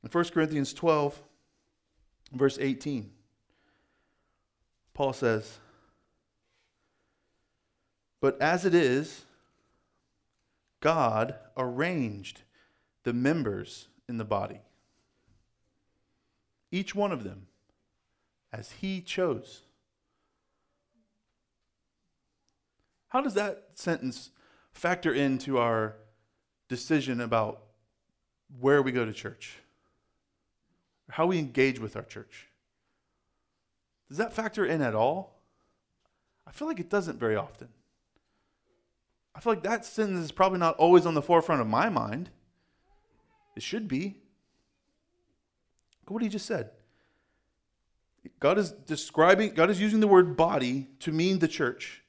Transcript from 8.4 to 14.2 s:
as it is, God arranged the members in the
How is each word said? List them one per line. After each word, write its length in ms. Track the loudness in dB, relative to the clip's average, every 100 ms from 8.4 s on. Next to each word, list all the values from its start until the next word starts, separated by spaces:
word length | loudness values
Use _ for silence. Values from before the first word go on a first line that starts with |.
as 220 | 0 0
it 100 | 4
is, 520 | 4 4 2 -2 -14 -20 _ _ _ _ _ _ _ _ _ _ _ _ _ _ _
God 560 | 0 2 2 0 -2 -6 -14 -8
arranged 840 | -6 -2 -2 -2 -4 -8 -16 -18 _ _ _ _ _ _
the 80 | -4
members 760 | 0 0 0 -2 -6 -10 -18 -20 _ -12
in 80 |
the 80 | -10